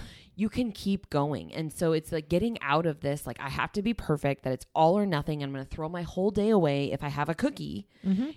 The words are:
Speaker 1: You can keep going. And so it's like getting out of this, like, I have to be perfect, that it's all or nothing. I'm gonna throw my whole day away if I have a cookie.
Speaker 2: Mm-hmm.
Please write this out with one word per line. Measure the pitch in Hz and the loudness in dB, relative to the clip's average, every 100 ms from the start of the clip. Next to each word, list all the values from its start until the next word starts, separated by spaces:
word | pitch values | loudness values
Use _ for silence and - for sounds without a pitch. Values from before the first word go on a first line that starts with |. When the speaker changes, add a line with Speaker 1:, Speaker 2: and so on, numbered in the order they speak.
| - - - - | -4 -18 -14 -4
Speaker 1:
You | 208 | -2
can | - 240 | -2 -4
keep | 180 196 196 - | -4 -2 -2 -2
going. | 147 143 127 80 | -2 0 -2 -6
And | - 160 | -6 -6
so | - 165 | -2 2
it's | 165 - | 2 0
like | 165 151 | -6 0
getting | 175 226 226 | 0 0 -2
out | 139 151 170 | 0 2 2
of | 147 | -2
this, | 139 147 139 | -2 -4 -6
like, | - | -8
I | 139 | -6
have | 139 117 | -4 -2
to | 208 | -2
be | 202 | -2
perfect, | 226 - 147 143 139 | 0 0 0 0 -2
that | 127 | -4
it's | 131 - | -6 -2
all | - 160 202 | 4 6 6
or | |
nothing. | 202 151 143 151 | 2 0 0 -4
I'm | 139 | -4
gonna | 139 135 | -6 -8
throw | - 156 | -8 -6
my | 175 | -6
whole | 165 - 196 | -6 0 0
day | 196 208 | 2 4
away | 214 156 139 139 | 6 6 4 0
if | - | -2
I | 147 | -2
have | 143 147 | -2 -2
a | |
cookie. | 160 269 285 147 202 - _ | 0 -2 -2 -8 -8 -10 _
Speaker 2:
Mm-hmm. | 190 190 277 | 0 0 0